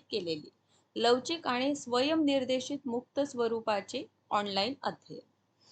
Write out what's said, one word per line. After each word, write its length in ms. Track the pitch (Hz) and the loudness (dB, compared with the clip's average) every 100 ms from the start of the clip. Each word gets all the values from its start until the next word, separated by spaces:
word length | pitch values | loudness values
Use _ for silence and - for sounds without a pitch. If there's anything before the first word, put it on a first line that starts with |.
| - | -4
केलेले 380 | - 170 156 - - _ _ _ 220 | -4 -2 -4 -6 -20 _ _ _ 0
लवचिक 500 | 233 247 247 330 294 | 4 4 2 -4 -2
आणि 280 | 247 269 | 0 0
स्वयंनिर्देशित 1040 | 285 - 240 277 320 294 277 254 254 254 285 247 | -2 0 2 4 4 4 2 2 0 -2 -6 -4
मुक्त 340 | 233 - - | -4 -4 -2
स्वरूपाचे 840 | 285 240 233 226 220 202 202 262 - _ - | -2 0 0 0 0 -2 -2 -8 -8 _ -4
ऑनलाइन 440 | 208 208 196 214 277 | -2 0 0 0 -2
अध्ययन. 520 | 214 170 - - - _ _ _ _ | -4 -6 -10 -16 -18 _ _ _ _